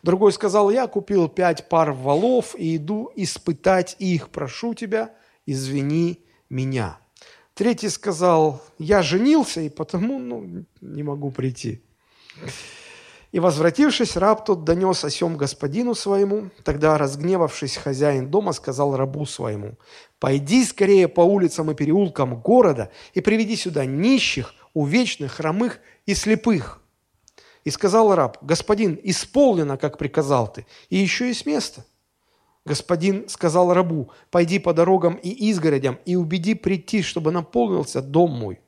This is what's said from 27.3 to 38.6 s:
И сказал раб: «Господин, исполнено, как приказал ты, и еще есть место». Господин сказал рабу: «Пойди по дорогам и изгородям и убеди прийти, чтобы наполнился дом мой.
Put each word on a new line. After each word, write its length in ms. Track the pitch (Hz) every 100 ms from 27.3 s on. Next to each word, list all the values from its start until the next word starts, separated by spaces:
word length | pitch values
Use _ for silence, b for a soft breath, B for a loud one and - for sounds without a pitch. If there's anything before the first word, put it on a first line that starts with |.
| b b b
И 80 | -
сказал 460 | - 202 214 220 185
раб: 220 | 127 -
«Господин, 560 | 143 170 - 208 214 156
исполнено, 760 | 196 175 - 262 277 185 147 135
как 200 | 151 -
приказал 560 | 147 - 139 135 107
ты, 140 | - - b b
и 80 | 185
еще 300 | 190 - 247
есть 200 | 233 -
место». 380 | 294 - - - _ _ _ _ _ _ _
Господин 640 | - 147 - 175 185 196 -
сказал 440 | - 175 165 180
рабу: 380 | 180 180 160 120 b b
«Пойди 280 | 175 175 190
по 160 | 170
дорогам 400 | 165 170 190 170
и 140 | 170 175
изгородям 720 | 247 208 190 160 139 131 123
и 120 | - 180
убеди 380 | 160 185 170
прийти, 460 | 220 - 185 - 220
чтобы 280 | 170 - 156
наполнился 720 | 175 156 240 233 175 147 -
дом 300 | 135 156 170
мой. 280 | 127 104 90